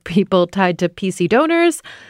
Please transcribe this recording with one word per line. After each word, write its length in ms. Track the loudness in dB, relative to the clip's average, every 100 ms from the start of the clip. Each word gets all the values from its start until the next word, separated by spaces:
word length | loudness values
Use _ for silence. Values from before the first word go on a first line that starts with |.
people 420 | -2 -2 2 2 0
tied 320 | 0 -2 0
to 100 | -4
P 220 | -4 -6
C 160 | -2 0
donors, 560 | 2 2 2 2 0 -10 -20